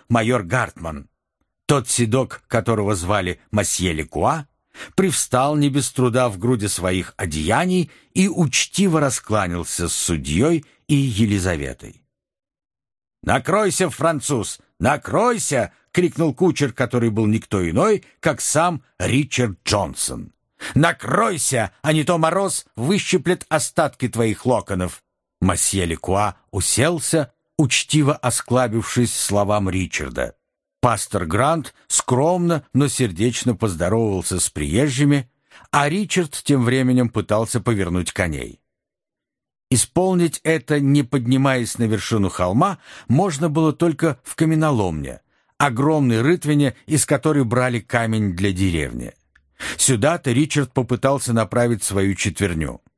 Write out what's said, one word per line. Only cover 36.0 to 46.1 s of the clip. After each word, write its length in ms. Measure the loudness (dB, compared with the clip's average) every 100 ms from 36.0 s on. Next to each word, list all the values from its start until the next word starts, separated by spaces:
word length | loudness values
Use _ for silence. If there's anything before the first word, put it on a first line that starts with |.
| -2 -2 -4 -4
тем 220 | 0 2 2
временем 420 | 2 2 2 2
пытался 540 | -2 0 0 0 -2
повернуть 500 | -2 -2 0 -2 -2
коней. 480 | -2 -4 -4 -10 -16 _ _ _ _ _ _ _ _ _ _ -2
Исполнить 720 | -2 0 2 2 4 2 0
это, 380 | -2 -2 0 0
не 220 | 4 2
поднимаясь 720 | 2 0 2 2 2 0 -2 -2
на 80 | 0
вершину 440 | 0 0 0 0
холма, 500 | 0 0 2 0 -2 -10 -10 0
можно 420 | 2 2 0 -2
было 220 | 2 2
только 480 | 2 0 2 -2 -2
в 120 | -8 -2
каменоломне, 840 | 0 2 2 2 0 -2 -6 -10 _ _ _ -2
огромной 640 | 0 2 2 2 2